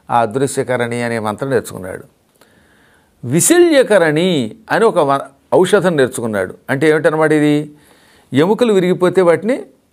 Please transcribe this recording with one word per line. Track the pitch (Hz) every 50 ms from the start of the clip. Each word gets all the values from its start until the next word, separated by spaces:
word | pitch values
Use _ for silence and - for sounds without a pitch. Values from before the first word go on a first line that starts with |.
| _ -
ఆ | 127 120
అదృశ్యకరణి | 117 107 104 135 143 131 - 135 123 - 127 120 120 117 120 120 120
అనే | 117 117 113
మంత్రం | 107 110 107 - 139 139
నేర్చుకున్నాడు. | 131 107 87 - - 110 92 92 - - - _ _ _ _ _ _ _ _ _ _ _ _ _ _ _ _ _ _ _ _ _ _ - -
విశల్యకరణి | 120 131 170 - - 330 359 349 339 311 269 226 - 214 190 165 156 147 156 175 190 175 143 120 107 - - - -
అని | 139 170 220
ఒక | 226 - 180
వ-, | 151 139 139 139 - - _ _ _ - -
ఔషధం | 139 190 185 208 202 156 185 170
నేర్చుకున్నాడు. | 143 127 117 - - 117 113 107 98 92 95 - - _ -
అంటే | 127 139 156 156
ఏమిటన్నమాట | 151 156 151 170 151 156 156 151
ఇది? | 156 151 147 151 147 147 151 151 - _ _ _ _ _ _ _ _ _ _ - -
ఎముకలు | 127 156 185 220 - 247 233 208
విరిగిపోతే | 185 175 180 180 147 180 180 175 190
వాటిని | 185 170 165 156 175 214 269 - - - _ _ _ _